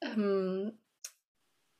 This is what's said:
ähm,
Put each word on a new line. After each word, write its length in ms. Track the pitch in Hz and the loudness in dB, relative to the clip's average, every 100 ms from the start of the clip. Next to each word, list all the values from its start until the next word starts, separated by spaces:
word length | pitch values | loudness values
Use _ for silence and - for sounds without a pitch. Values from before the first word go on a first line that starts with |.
ähm, 800 | 294 220 202 196 185 190 208 - _ _ - - _ _ _ _ _ | -4 0 2 2 2 0 -4 -8 _ _ -20 -20 _ _ _ _ _